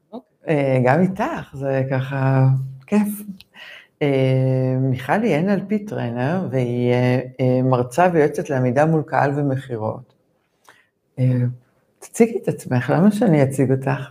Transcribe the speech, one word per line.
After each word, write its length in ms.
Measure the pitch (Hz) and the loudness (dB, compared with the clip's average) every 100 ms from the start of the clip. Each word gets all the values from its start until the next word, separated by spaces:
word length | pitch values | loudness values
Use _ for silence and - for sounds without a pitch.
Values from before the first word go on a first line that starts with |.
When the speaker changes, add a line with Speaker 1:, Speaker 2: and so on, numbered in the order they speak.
| _ | _
Speaker 1:
הבוקר. 160 | 226 - _ - | -20 -20 _ -4
Speaker 2:
אה, 340 | 151 139 131 123 | 0 2 2 4
גם 160 | 151 | 4
איתך, 540 | 190 190 262 254 - 139 | 2 0 -4 -6 -10 -8
זה 280 | 139 135 131 | -4 -2 -2
ככה 560 | 135 131 139 135 135 131 135 - - - | -2 -4 -2 0 4 4 2 -2 -12 -2
כיף. 360 | 208 208 - - 185 - - - - - _ | 0 0 -6 -14 -18 -20 -20 -20 -20 -20 _
אה, 60 | 147 135 131 131 131 131 131 131 | 0 2 2 2 2 0 0 0
מיכל 400 | 131 123 - 185 | 0 -2 -2 0
היא 120 | 226 147 | 2 0
אן 100 | 185 | 0
אל 100 | 196 196 | -2 -2
פי 180 | 214 - | -6 -4
טריינר, 640 | 127 123 120 131 185 147 | -6 -6 -4 -2 -2 -2
והיא, 420 | 131 120 120 123 | -2 -2 0 2
אה, 260 | 123 123 127 131 - | 2 2 0 -2 -2
אה, 220 | 127 127 | 0 2
מרצה 440 | 127 127 123 - 180 | 2 2 0 2 2
ויועצת 360 | 170 147 - 160 | 4 2 0 -4
לעמידה 360 | 135 127 127 156 | -2 0 2 2
מול 180 | 160 - | 0 0
קהל 240 | 131 139 143 | 0 0 0
ומכירות. 800 | 143 131 131 117 110 - - _ _ _ _ _ _ _ _ _ _ - | -2 -4 -6 -6 -6 -8 -14 _ _ _ _ _ _ _ _ _ _ -2
אה, 60 | 127 123 123 123 _ _ _ _ | 0 0 -2 -6 _ _ _ _
תציגי 380 | - - 233 381 | -18 0 2 2
את 40 | - | -6
עצמך, 420 | 147 - 123 - 143 | -8 -2 -2 0 2
למה 160 | 202 | 2
שאני 320 | 208 233 151 | 2 2 4
אציג 280 | 135 135 131 | 2 2 0
אותך? 380 | 135 135 131 - | 0 -2 -6 -8